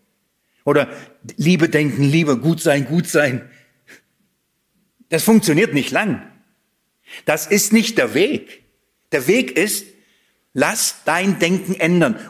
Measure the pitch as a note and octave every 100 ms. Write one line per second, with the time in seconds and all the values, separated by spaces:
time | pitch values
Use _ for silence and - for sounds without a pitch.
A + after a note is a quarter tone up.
0 | _ _ _ _ _ _ - D3 C3 -
1 | - _ - - D3+ F3+ E3 D#3 D3+ A2+
2 | C#3 D#3+ D#3 B2 D#3+ D#3+ E3+ C#3+ B2+ E3
3 | - D#3+ C#3+ B2 - - _ _ _ -
4 | _ _ _ _ _ _ _ _ _ _
5 | _ D#3+ F3+ A3 F#3+ D3+ A3 C#3+ - -
6 | G#3 A#2 - - _ _ _ _ _ _
7 | _ - - D#3 D#3+ G3 - A3 G3+ -
8 | C3 D#3 G#3+ D4+ - - _ _ _ _
9 | _ D3+ B2+ A3+ B3 B2+ G3+ - - _
10 | _ _ _ _ _ B2 D3 G#3+ - -
11 | - E3 F#3+ E3+ E3+ F#3 F3+ F#3 D#3+ F3
12 | D3+ G#2+ -